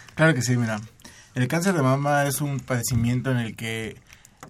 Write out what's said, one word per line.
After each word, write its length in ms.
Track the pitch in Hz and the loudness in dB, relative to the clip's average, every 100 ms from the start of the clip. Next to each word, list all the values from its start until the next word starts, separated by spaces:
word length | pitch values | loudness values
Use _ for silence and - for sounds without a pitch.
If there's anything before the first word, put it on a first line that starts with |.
| - | -12
Claro 220 | - 160 131 | 2 4 4
que 80 | |
sí, 120 | 113 123 | 2 0
mira. 240 | 113 107 110 - - - - | 0 -4 -8 -18 -20 -20 -12
El 140 | 131 127 | -4 -2
cáncer 260 | 165 190 | 0 0
de 80 | 175 | 2
mama 460 | 131 135 143 143 143 | 2 2 2 2 2
es 140 | 131 | 0
un 180 | 147 135 | -4 -4
padecimiento 720 | - 123 113 117 117 123 120 | -4 -4 0 0 2 0 0
en 60 | 123 | -2
el 180 | 113 - | -2 -6
que, 500 | 113 113 110 - - - - - | -6 -6 -8 -10 -20 -20 -20 -20